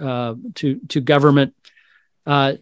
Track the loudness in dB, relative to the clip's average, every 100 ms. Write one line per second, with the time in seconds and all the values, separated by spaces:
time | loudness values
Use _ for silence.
0 | -8 -6 -6 -8 -14 -6 -6 -6 -6 -4
1 | 2 4 6 4 2 -4 _ _ _ _
2 | _ _ -4 -2 0 -4